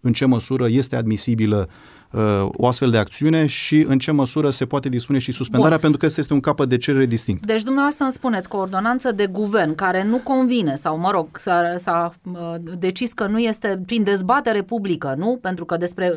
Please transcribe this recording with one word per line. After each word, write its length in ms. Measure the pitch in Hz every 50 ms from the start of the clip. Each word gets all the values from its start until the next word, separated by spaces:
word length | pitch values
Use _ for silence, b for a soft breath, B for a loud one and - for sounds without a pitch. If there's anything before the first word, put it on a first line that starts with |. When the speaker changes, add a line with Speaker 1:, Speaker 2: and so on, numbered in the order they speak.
Speaker 1:
în 120 | - 123
ce 120 | 113 - 135
măsură 440 | 131 123 113 - - 135 131 123 117
este 280 | 113 135 120 - 127
admisibilă, 720 | 120 113 110 110 101 - 123 117 110 110 104 104 101 92 82 B B B B B B B B
uh, 380 | - 104 110 107 104 98 98 -
o 140 | - - 123
astfel 240 | 123 120 - 139 123
de 80 | 113 110
acțiune 480 | 101 - - - 147 160 160 160 156
și 340 | 135 - - - - 151 151
în 180 | 156 131 135 131
ce 120 | - 160
măsură 400 | 151 143 131 127 - 156 147 143
se 160 | 131 - 127
poate 220 | 120 151 139 127 139
dispune 300 | 127 120 120 - 143 131
și 140 | 120 -
suspendarea, 440 | 120 - 127 113 110 - - 160 160
Speaker 2:
Bun. 40 | 156
Speaker 1:
pentru 180 | 156 151 143 -
că 80 | 165
ăsta 140 | 151 151 160
este 120 | 147 -
un 80 | 151 139
capăt 280 | - 151 143 - 139 127
de 80 | 127
cerere 300 | 120 - - 139 135 135
distinct. 400 | 120 117 113 - - 95 - -
Speaker 2:
Deci 160 | 208 220 226
dumneavoastră 420 | 208 262 269 277 277 294 294 - 277
îmi 80 | 262
spuneți 360 | 262 - - 247 220 185 180 -
că 80 | -
o 40 | 196
ordonanță 520 | 190 185 190 190 208 233 247 254 - 254
de 140 | 214 196 208
guvern 480 | 196 180 202 214 202 214 214 165 151 160
care 300 | 156 196 185 180 185 196
nu 140 | 214 233 254
convine 560 | 240 - 269 262 262 240 254 233 180 147 135
sau, 240 | - - 165 156 160
mă 120 | 175 190
rog, 180 | - 175 156 156 - -
s-a, 360 | - 202 175 175 170 170 175
s-a, 360 | 175 175 - 170 170 170 170 170 _ - 185
uh, 220 | 180 175 170 170 165 170 170 160 180 175
decis 340 | 190 185 185 - 247 226
că 140 | - - 214
nu 120 | 208 214 226
este 440 | 233 220 208 - - 208 196 190 180
prin 160 | - 240 226
dezbatere 600 | 202 196 202 190 185 185 254 285 285 233 214 202
publică, 520 | 190 - 233 220 196 190 170 147 - 139 135
nu? 220 | 147 185 226 254 247
Pentru 220 | - 185 185 170 170
că 120 | - 175
despre 380 | 170 175 175 180 185 185 180 165